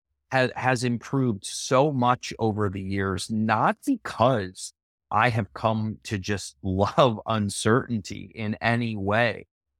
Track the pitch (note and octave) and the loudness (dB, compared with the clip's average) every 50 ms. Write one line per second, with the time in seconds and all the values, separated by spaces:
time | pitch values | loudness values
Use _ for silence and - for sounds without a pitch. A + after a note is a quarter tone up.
0 | _ _ _ _ _ _ - C3 B2+ B2 - - - B2+ C3 A#2 A#2+ B2 A#2+ A2 | _ _ _ _ _ _ 0 0 0 0 -2 -2 0 0 2 2 0 -2 -2 -2
1 | - - - C#3 C3 B2 G#2+ G2 - - - - - - C3+ B2+ C#3 D#3 C#3+ C3 | -4 -2 -2 0 0 0 0 -2 -6 -10 -10 -10 -2 2 4 4 4 4 2 2
2 | A#2+ B2 B2 - - - - - A2+ A2 G#2 G#2 G#2 G2+ F#2+ G2 F#2+ F#2+ G2 G2 | 2 2 2 0 -2 -8 -6 -2 0 0 0 0 -2 -2 -2 -4 -6 -4 -2 -2
3 | G2 G2 F#2+ - - - A2 G#2+ A2 A2 A2 A2 C3 F3 A3 - - - C4+ A3+ | 0 0 -2 -2 -4 -4 -2 0 2 2 2 4 2 2 0 0 -2 -2 -2 -2
4 | - - - - A2 B2+ C3+ A2 F#2+ F#2 F#2+ - - - - _ _ _ _ _ | -4 -8 0 4 4 4 4 2 -2 -4 -8 -12 -16 -16 -16 _ _ _ _ _
5 | _ _ - G#2 A2+ B2 A2+ A#2+ G#2+ - _ - - A2 A2+ A2 G#2+ A2 G#2 - | _ _ 2 4 4 4 4 0 -2 -4 _ -2 0 0 0 0 -2 -4 -6 -8
6 | - - A#2 G2+ F2+ - G#2 F#2+ - - - _ - G2 F#2+ F#2 G2+ F#2+ - - | -8 -6 -6 -4 -2 -2 -4 -4 -4 -10 -14 _ -6 -2 0 2 0 2 4 4
7 | D3+ B2+ A2 G#2 - - A2+ A2 G#2 G2+ - - - A2 A2 C3 - - A#2 A2 | 4 4 2 0 -4 -2 -2 0 -2 -2 -4 -2 2 2 2 2 2 -2 -6 -8
8 | - - G#2 G#2 F#2+ G2 - - A2 G#2 G#2+ - - A2+ A#2 A#2 A#2+ A2+ A2 G#2 | -6 -10 -12 -14 -14 -14 -12 -8 -6 -6 -6 -2 0 0 0 0 -2 -4 -6 -4
9 | F#2+ G2 G#2 A2 A#2+ A2+ G2+ F2+ - - _ _ _ _ _ _ | -2 0 2 2 2 0 -2 -4 -12 -18 _ _ _ _ _ _